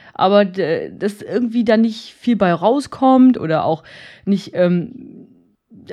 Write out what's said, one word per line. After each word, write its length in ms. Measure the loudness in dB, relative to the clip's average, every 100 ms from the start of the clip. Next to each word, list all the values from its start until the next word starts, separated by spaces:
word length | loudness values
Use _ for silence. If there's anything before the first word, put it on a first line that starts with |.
| -16
aber 320 | -4 2 2 2
d-, 460 | -2 -4 -4 -6 -8
dass 260 | -8 -8
irgendwie 420 | -8 -6 -4 -2
da 140 | 0 2
nicht 360 | 0 -2 -16
viel 220 | -10 -4 0
bei 180 | 0
rauskommt 840 | 2 0 0 -4 -2 2 6 6 4
oder 260 | -2 -2 -2
auch 180 | -4 -8 -20 -20 -12 -4
nicht, 260 | -4 -4
ähm, 720 | 0 2 2 -2 -12 -20 -20 -20 _ _ _ _ -20 -16